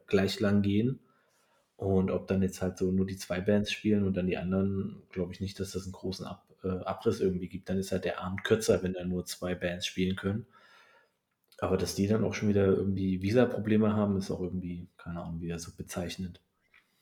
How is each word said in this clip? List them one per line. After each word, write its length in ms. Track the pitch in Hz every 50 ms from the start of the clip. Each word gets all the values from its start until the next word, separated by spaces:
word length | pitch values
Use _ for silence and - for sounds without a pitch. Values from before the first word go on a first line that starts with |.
| _ -
gleich 320 | - 98 98 98 - -
lang 220 | 110 101 101 101
gehen. 380 | 98 101 101 104 113 127 139 - - _ _ _ _ _ _ _ _ _ _ _ _ _ _
Und 360 | - 101 95 98 95 92 95
ob 160 | 92 90 - -
dann 140 | 101 95
jetzt 200 | 95 92 - -
halt 160 | 95 92 92 -
so 140 | 98 92
nur 140 | 92 95 95
die 120 | 95 95 95
zwei 240 | - - 101 92
Bands 300 | 95 104 104 104 98 -
spielen 320 | - - - 107 107 104 101
und 120 | 95 95
dann 120 | 90 90 92
die 100 | 85 -
anderen, 640 | 85 90 95 95 98 98 98 95 - - - - - _
glaub 200 | - 95 90 85
ich 80 | 92 -
nicht, 180 | 98 95 - -
dass 120 | 95 95
das 120 | - 92 92
einen 100 | 92 95
großen 320 | - - 95 95 - -
Ab-, 220 | - 95 - _ _ - _ -
äh, 40 | 92
Abriss 500 | 92 90 - 92 92 - - 117 98 -
irgendwie 300 | 95 95 90 87 90 87
gibt. 200 | - 92 - -
Dann 80 | 98 95
ist 140 | 95 -
halt 140 | 95 92 -
der 160 | 90 - -
Abend 220 | 90 92 95 95 -
kürzer, 360 | - 110 104 - - 104 87 92
wenn 100 | 90 92
da 100 | 90 87
nur 200 | 90 90 90 -
zwei 300 | - - - - 90 90
Bands 300 | 175 - - 87 92 -
spielen 300 | - - 92 92 92 95
können. 300 | - - 98 101 117 - - _ - - - - - - _ _ _ _ _ _ _ _ _ _ _ _ _ - -
Aber 160 | - 95 95 92
dass 180 | 95 - -
die 120 | - 101 101
dann 160 | 107 110 101
auch 100 | 95 101
schon 140 | - 110 104
wieder 160 | 98 101 98 95
irgendwie 540 | 95 - 95 98 95 95 95 95 92 90
Visa-Probleme 720 | 95 98 110 127 123 117 - 98 104 107 107 107 110 104 104
haben, 240 | 107 104 101 98 95
ist 140 | 95 -
auch 80 | 92 90
irgendwie, 460 | 90 87 90 92 87 87 87 87 87 - _ -
keine 240 | - 85 85 85
Ahnung, 200 | - 82 82 82
wieder 180 | 85 85 85 82
so 120 | 80 90 -
bezeichnend. 680 | - 92 - - 95 87 82 - - 92 87 90 - _ _ _ _ _ _ _ _ _ _ _ _